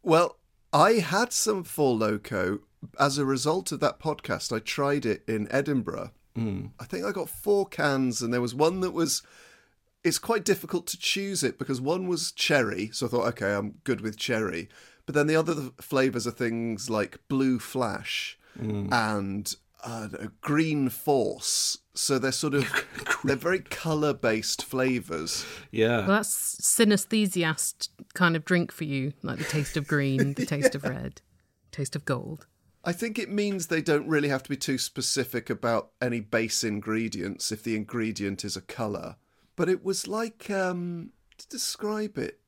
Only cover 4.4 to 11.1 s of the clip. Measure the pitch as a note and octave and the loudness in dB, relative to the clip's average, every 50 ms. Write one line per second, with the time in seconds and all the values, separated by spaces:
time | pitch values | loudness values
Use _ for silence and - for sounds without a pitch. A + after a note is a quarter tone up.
4.4 | - - A#2+ A2 - - - - C#3 C#3 C#3+ C#3 A#2+ A#2 G#2 - _ - A2+ G#2+ | -2 -4 -4 -4 -4 -4 -4 -2 0 0 0 0 0 0 -2 -2 _ -4 -2 -2
5.4 | G#2+ G#2 - C3+ C#3+ D3+ C#3+ B2+ G2+ - - - F2+ - - _ _ _ _ A#2 | -2 0 0 0 0 2 0 0 0 -2 -6 -6 -8 -10 -12 _ _ _ _ -4
6.4 | A2+ G#2+ G2 F#2+ G2 G#2+ - - A#2+ - - - F3+ B3+ - - - - - - | -2 -2 -2 -4 -6 -10 -12 -14 -10 -8 -6 -4 -4 -4 -4 -4 -6 -8 -10 -6
7.4 | - G#3 G3+ G3 G3 F#3+ - - D#3 D3 C#3 C3+ C3 B2+ A2+ A#2 B2 A2+ A#2+ B2 | 0 2 2 2 2 0 -2 0 0 2 2 2 2 0 0 -2 -2 0 0 0
8.4 | B2 A#2+ B2 C#3 D3+ E3 F#3 F#3+ F#3 F3+ - D#3+ E3 D3 - - - _ - - | 0 -2 2 4 4 4 4 2 -2 -2 0 0 0 0 0 -4 -4 _ -20 -20
9.4 | - - - - _ _ _ _ _ _ _ _ - F3+ D#3 - - - A3+ A3 | -20 -20 -20 -20 _ _ _ _ _ _ _ _ 0 0 0 0 0 0 0 0
10.4 | E3+ - F#3+ - - E3 - F3 - - - - - - | 4 2 2 2 0 -4 -4 -4 -4 -4 -8 -4 -2 -2